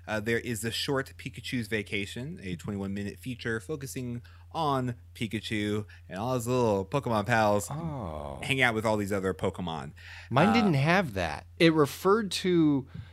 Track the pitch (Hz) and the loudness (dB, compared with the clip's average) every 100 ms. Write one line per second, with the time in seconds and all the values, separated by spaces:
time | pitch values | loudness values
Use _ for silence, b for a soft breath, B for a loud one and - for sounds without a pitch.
0 | b 107 107 117 120 117 117 - - 135 | b -4 0 0 0 -4 -4 -4 -2 -2
1 | 131 - - - - 127 110 110 101 104 | -4 -8 -12 -12 -6 -4 -2 -2 -2 -4
2 | 98 120 139 180 92 156 - 101 98 98 | -4 -8 -10 -10 -8 -8 -4 -4 -4 -4
3 | 101 - 127 120 120 113 - 156 135 135 | -6 -8 -10 -8 -6 -6 -6 -10 -8 -8
4 | 123 120 - b b 160 151 135 127 117 | -8 -8 -12 b b -2 0 2 0 -4
5 | - - 113 107 - 107 104 104 98 B | -10 -6 -4 -4 -2 -2 0 -2 -4 B
6 | B 90 117 131 110 127 117 101 95 143 | B -6 -2 -2 0 2 4 2 0 -2
7 | 127 110 98 117 107 104 - 143 165 139 | 0 0 4 4 6 4 0 -6 -6 -6
8 | 92 78 71 69 - 135 127 110 110 107 | -6 -8 -8 -6 -2 2 2 2 2 2
9 | 98 101 95 90 101 90 87 80 69 - | 0 0 -2 0 -2 -2 -4 -6 -8 -14
10 | B B B 120 190 233 208 139 139 185 | B B B 4 6 6 4 4 4 2
11 | 165 95 82 73 - - 165 160 139 - | 2 -2 -2 -4 -8 4 6 6 2 2
12 | 185 214 202 - 185 175 156 139 135 B | 2 4 2 -2 2 6 6 4 0 B
13 | B | B